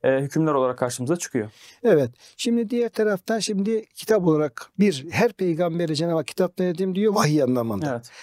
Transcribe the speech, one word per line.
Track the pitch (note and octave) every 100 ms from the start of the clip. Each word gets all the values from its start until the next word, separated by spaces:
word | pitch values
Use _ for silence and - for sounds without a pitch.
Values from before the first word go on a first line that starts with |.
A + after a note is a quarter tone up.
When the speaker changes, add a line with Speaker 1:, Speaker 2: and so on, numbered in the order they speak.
Speaker 1:
e, | C3 C3+
hükümler | C#3 D#3 D#3+
olarak | C#3 B2+ A#2+
karşımıza | B2+ B2 B2+ F3
çıkıyor. | - A#2+ G#2+ - - -
Speaker 2:
Evet. | A#3+ D#3 B2 - - -
Şimdi | A#3+ A#3 G#3+
diğer | A#3+ A#3
taraftan | - G#3+ F#3+ - A3+
şimdi | G3+ G3 G3+ A3 - -
kitap | - G#3+ F3
olarak | D3+ D3+ - - -
bir, | G3+ C#3 D#3+
her | C3+ A3+
peygambere | - F#3 D#3+ F3 E3+ E3 D3
Cenab-ı | E3+ E3
Hak | D3+
kitap | - F3+ -
verdim | F3+ E3+ F#3+ F#3
diyor | G#3+ G#3
vahiy | D3+ D3+
anlamında. | B2+ B2+ A2+ G2+ D3 A#2+
Speaker 1:
Evet. | - -